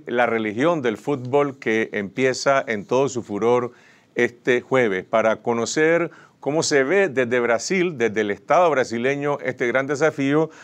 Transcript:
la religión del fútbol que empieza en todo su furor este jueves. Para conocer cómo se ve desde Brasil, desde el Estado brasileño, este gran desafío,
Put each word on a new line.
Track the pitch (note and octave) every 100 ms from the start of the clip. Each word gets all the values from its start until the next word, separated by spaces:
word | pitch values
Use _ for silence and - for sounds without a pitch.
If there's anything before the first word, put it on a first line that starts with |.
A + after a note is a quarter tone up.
| -
la | A#2+ A#2+
religión | A2+ G#2+ G#2 D#3+ E3+
del | A#2+ G#2
fútbol | - C#3+ B2 C#3+ C#3+ B2+
que | A#2+ A2 A2
empieza | G#2 G2 B2 C3 B2 C#3 C#3 C3
en | G#2+ F2+
todo | B2 C#3
su | A#2+
furor | F#2+ G2+ A2+ B2 A#2+ - - _ _ -
este | A#2+ - - B2
jueves. | - C3 A2+ F#2
Para | - A2+ A2 G2+
conocer | A#2+ A#2 A2+ D#3 D#3 E3 E3 - - _
cómo | C#3 D#3
se | D3 D3
ve | C3 G3 F#3+
desde | B2+ A#2+ B2
Brasil, | A#2+ A2+ - F#3+ F3 C3+
desde | A2+ G#2
el | G#2
Estado | G2 - D3+ F3
brasileño, | C3+ A#2+ A#2 B2 C#3+ C#3+ C#3+
este | - B2+ B2
gran | B2+ C3+
desafío, | C#3 D#3 D3 C3+ D3+ D#3+ -